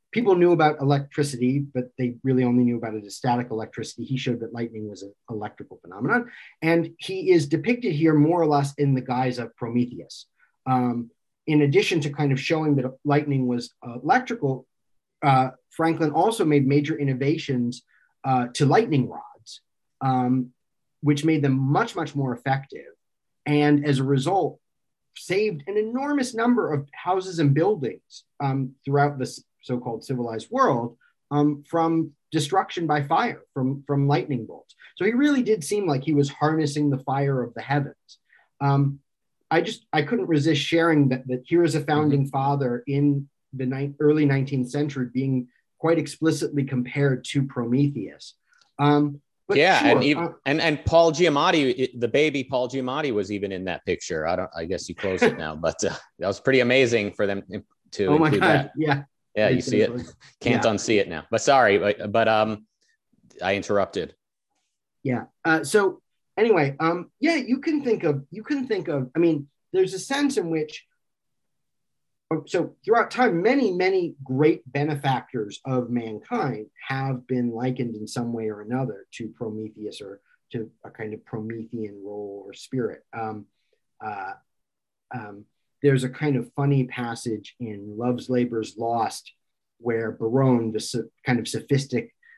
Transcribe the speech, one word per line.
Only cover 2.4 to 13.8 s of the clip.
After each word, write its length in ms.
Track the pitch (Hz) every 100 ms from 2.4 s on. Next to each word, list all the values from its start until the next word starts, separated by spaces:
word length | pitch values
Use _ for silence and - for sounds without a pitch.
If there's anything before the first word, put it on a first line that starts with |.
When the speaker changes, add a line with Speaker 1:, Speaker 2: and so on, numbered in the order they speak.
Speaker 1:
only 220 | 123 123 120
knew 100 | 117
about 200 | 113 107
it 100 | 101
as 100 | -
static 360 | 127 120 120
electricity. 520 | 110 110 - 107 -
He 140 | 120 131
showed 240 | 131 113
that 120 | 113
lightning 360 | 117 117 110 107
was 140 | 95
an 100 | 98 - -
electrical 500 | 107 - - - -
phenomenon. 480 | 85 98 135 240 240 - - -
And 300 | 160 170 - -
he 340 | - 190 190
is 160 | 175 139
depicted 460 | 151 226 247 214
here 220 | 147 160 151
more 260 | 147 170
or 60 | 156
less 260 | 143 139
in 200 | - 143
the 60 | 127
guise 400 | 131 123 127 123
of 160 | 113 -
Prometheus. 720 | 117 120 120 90 - - - _ _ _ 131
Um, 440 | 131 123 120 117 _ _ _ -
in 140 | 151
addition 400 | 143 175 - 175
to 80 | 147
kind 240 | 143 143
of 60 | 131
showing 360 | - 160 151 139
that 220 | 127 - 143
lightning 420 | 143 147 135 123
was, 260 | 120 - _